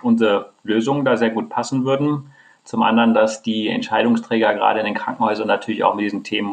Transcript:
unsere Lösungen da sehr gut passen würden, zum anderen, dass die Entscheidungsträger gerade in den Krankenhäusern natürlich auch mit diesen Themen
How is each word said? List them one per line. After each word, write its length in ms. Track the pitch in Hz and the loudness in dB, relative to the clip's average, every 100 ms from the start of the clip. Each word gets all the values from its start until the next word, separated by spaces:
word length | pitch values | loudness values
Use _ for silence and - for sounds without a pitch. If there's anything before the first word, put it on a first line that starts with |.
unsere 480 | 123 113 110 101 - _ | 0 2 4 2 -2 _
Lösungen 400 | 101 107 117 143 | -4 -2 0 0
da 120 | 131 113 | 0 2
sehr 140 | 113 | 0
gut 180 | 110 - | -2 -4
passen 360 | 120 117 135 | -6 -4 -2
würden, 480 | 127 135 147 147 139 - - _ | 0 0 0 -2 -6 -20 -20 _
zum 180 | - 113 | -8 -2
anderen, 300 | 110 113 117 | 2 4 4
dass 300 | 113 110 - | 4 2 0
die 260 | - 110 107 | -4 -2 -2
Entscheidungsträger 840 | - - 110 117 113 - 113 110 | -4 -2 0 2 0 0 0 2
gerade 260 | 104 104 107 | 2 2 2
in 60 | 107 | -2
den 80 | |
Krankenhäusern 540 | 101 - 127 110 104 107 | -4 -6 -2 -2 0 -2
natürlich 340 | 101 - 104 | -2 -4 -2
auch 120 | 101 | 0
mit 100 | 98 | 0
diesen 180 | 104 101 | -2 -4
Themen 260 | - 107 101 | -6 -6 -4